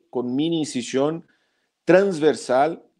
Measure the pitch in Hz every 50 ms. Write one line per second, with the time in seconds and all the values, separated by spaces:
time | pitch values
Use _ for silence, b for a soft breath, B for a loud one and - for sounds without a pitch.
0 | _ _ - 127 120 123 127 135 151 165 170 160 151 135 - 127 117 - - 131
1 | 139 151 160 165 - _ _ _ _ _ _ _ _ _ _ _ _ - 170 185
2 | 202 202 180 147 151 151 127 110 - - 123 131 143 160 175 - _ _ _ _